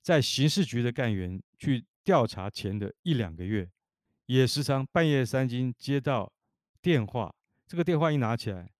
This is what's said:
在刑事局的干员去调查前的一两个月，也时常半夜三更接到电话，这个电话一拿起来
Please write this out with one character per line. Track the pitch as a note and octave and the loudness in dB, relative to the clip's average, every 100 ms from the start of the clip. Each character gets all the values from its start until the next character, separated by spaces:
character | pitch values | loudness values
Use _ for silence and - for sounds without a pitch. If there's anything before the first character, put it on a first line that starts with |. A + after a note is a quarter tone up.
在 | - D#3+ | 4 2
刑 | A#2+ - D3 | 2 2 2
事 | G3 | 2
局 | D#3+ A#2+ | 0 0
的 | A#2+ | -2
干 | B2 A#2+ | 0 -2
员 | G2+ F2+ F#2 - _ | 0 -4 -8 -12 _
去 | - B2+ - _ - | -2 -2 -4 _ 2
调 | E3+ A2+ | 2 2
查 | - F#2+ | -2 -10
前 | - G2+ G#2 | -6 -6 -4
的 | G2+ - | -6 -6
一 | F3 C#3 | -2 -2
两 | F#2 D#2+ | -2 -6
个 | |
月， | F2+ G#2+ F2+ _ _ _ _ _ - | -4 -4 -4 _ _ _ _ _ 0
也 | B2+ B2+ | 2 2
时 | D3 | 0
常 | C#3+ C3+ C3+ | -2 -2 0
半 | F3 D#3+ | 2 4
夜 | C#3 B2 | 2 2
三 | C3 C3 | 0 -2
更 | B2 B2+ | -2 -4
接 | A2+ - C#3 | -4 -4 -2
到 | C#3 B2 F#2+ _ _ _ _ _ | 0 -2 -4 _ _ _ _ _
电 | F3 D3+ G#2 | 0 2 0
话， | B2 G2 - _ _ _ | -4 -6 -10 _ _ _
这 | E3+ | -4
个 | |
电 | E3+ D#3+ | 0 2
话 | D#3+ | 2
一 | D3 | 2
拿 | A2+ A#2 | 0 -2
起 | A2+ | -4
来 | F#2 F2 | -8 -12